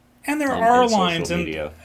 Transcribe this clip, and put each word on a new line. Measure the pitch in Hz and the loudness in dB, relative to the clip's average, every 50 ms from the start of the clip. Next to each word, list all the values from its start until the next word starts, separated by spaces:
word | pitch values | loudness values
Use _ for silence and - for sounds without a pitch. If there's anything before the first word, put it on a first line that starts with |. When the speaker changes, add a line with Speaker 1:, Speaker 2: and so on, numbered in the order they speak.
| _ _ _ _ - 277 | _ _ _ _ -8 -6
Speaker 1:
And | 294 302 | -4 -4
there | 294 277 254 | -2 -2 -2
Speaker 2:
in, | 226 | 0
Speaker 1:
are | 226 233 247 247 247 | 2 4 4 4 4
Speaker 2:
in | 233 | 4
social | 220 202 180 | 2 2 2
Speaker 1:
lines, | 180 170 165 - 160 | 0 0 -2 -4 -4
and | 170 175 175 | -4 -4 -4
Speaker 2:
media? | 78 78 78 76 73 - - - | -6 -6 -8 -8 -10 -12 -6 -2